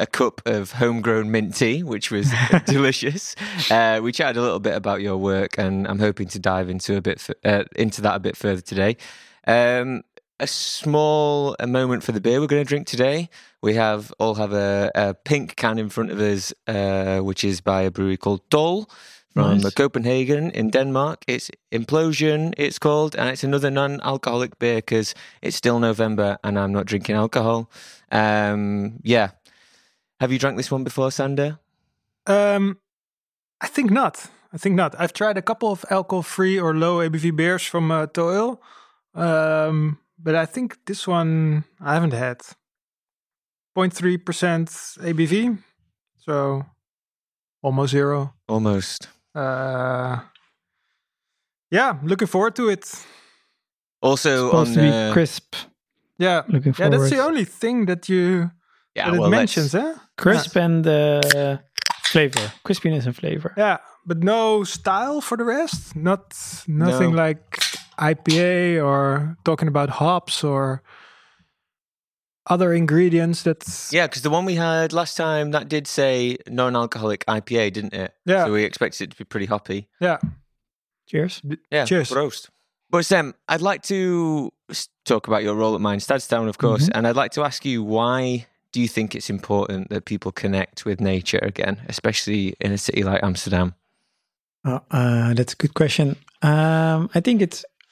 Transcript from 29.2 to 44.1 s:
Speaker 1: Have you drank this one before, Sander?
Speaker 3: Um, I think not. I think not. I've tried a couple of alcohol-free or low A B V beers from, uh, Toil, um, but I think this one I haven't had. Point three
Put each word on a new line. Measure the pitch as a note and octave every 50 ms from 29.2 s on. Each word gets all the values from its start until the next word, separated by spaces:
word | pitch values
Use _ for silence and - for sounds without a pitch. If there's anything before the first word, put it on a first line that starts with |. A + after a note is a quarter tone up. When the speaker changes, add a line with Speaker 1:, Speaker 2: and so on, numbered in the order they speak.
| G#2+ F#2+ - _ _ _ _ _ _ _ _ _ _ _ _ _ _ _ _ _
Speaker 1:
Have | C3 B2 C3
you | B2+
drank | B2+ C#3 B2
this | G2+ B2+ -
one | C#3 C3+ C3
before, | B2+ - - C3 C3+ C3+
Sander? | - C3+ C#3 C#3 C#3 C#3 D3 D#3 - _ _ _ _ _ _ _ _ _ _ _ _ _
Speaker 3:
Um, | - G3 G3+ G3+ G3+ G3+ G3+ G3 G3 F#3+ F#3+ _ _ _ _ _ _ _ _ _ _ _ _ _ _ _ _ -
I | -
think | - - C4+ G#3+
not. | F#3+ C4 C4 F3 - - - - - _ _ _ -
I | E3
think | - G3 F#3+
not. | F3+ F#3 D3+ - D#3+
I've | F3 E3 -
tried | - G#3 G#3+ G#3 F#3+
a | F3+
couple | - A3+ - - G#3+
of | G3+ F3 - -
alcohol-free | G3 F#3+ F#3 - G3 F#3 E3 - - - F#3+ F#3+ F#3+ F#3+
or | F3 E3 D#3
low | D#3 D#3+ E3+ F3 E3+
A | E3+ D#3+
B | D#3+ D#3+
V | D3+ E3+
beers | D#3+ D3+ D#3+ F3 F3+ F3+ -
from, | - - E3+ E3 D#3+
uh, | D#3+ D#3+ D#3 D3+
Toil, | - F3+ E3+ E3+ F3+ G3 A3 A#3+ B3+ - _ - - - - _ _ _ _ _ _
um, | E3+ E3+ E3+ E3 D#3 D#3 D#3 D#3 D#3 D#3 D#3 D#3 D#3 D3+ D#3 D3+ - _ _ _ -
but | E3 D#3+ D#3
I | E3 D#3+
think | D#3+ - B3+ B3+ A3+ - - _
this | - G3+ - - -
one | F3+ E3+ E3 D#3+ D#3+ D#3+ D#3+ D#3 D3+ D3+ D3+ - _ _
I | E3+ C#3+ D3
haven't | D#3+ E3+ E3 B2
had. | A#2 B2+ B2+ B2 - - - - _ _ _ _ _ _ _ _ _ _ _ _ _ _ _ _ _ _ _ _ _ _ _ _
Point | F#3 F#3 F#3 F3
three | - E3+ F3+